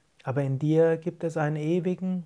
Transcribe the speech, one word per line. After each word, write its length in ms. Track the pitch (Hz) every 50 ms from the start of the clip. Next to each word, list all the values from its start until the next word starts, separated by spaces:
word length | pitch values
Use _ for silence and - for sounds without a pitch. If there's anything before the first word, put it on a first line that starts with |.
| _ _ _ - -
Aber 180 | - 123 143
in 160 | 139 135 135 131
dir 400 | 151 151 156 160 165 165 165 160
gibt 260 | 165 175 170 - -
es 140 | 165 156 165
einen 200 | 156 147 156 156
ewigen, 680 | 151 156 170 180 165 185 180 180 185 185 185 180 170